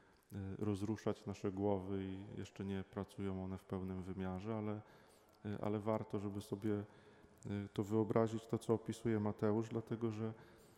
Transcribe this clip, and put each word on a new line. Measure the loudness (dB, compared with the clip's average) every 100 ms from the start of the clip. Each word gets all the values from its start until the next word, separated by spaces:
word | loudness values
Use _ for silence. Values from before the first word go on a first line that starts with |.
| -20 -20 _
e, | -8
e, | -6 -2 0
rozruszać | 0 0 0 0 -2 -4
nasze | -2 -2
głowy | 2 4 4 2 -2
i | -2 -6 -8 -8
jeszcze | -8 -6 -2
nie | -2
pracują | -4 -6 -6 -4 -4 -2
one | -4 -6
w |
pełnym | -4 -4 -2 -4
wymiarze, | -4 -2 -2 -2 -2 -2
ale, | -2 -4 -8 -20 -20 -20 -20 -8 -6
e, | -2
ale | 0 2
warto, | 2 0 0 -2
żeby | -2 -4
sobie, | -4 -2 2
e, | 2 0 -12 -20 -20 -20 -14 -4 -2 0
to | -2
wyobrazić, | 2 4 6 6 4 2 -2
to, | -2
co | 4
opisuje | 2 2 -2 2 4
Mateusz, | 2 4 4 4 2
dlatego | -2 -2 -2 0
że | 0 -4 -6 -14 -20 -20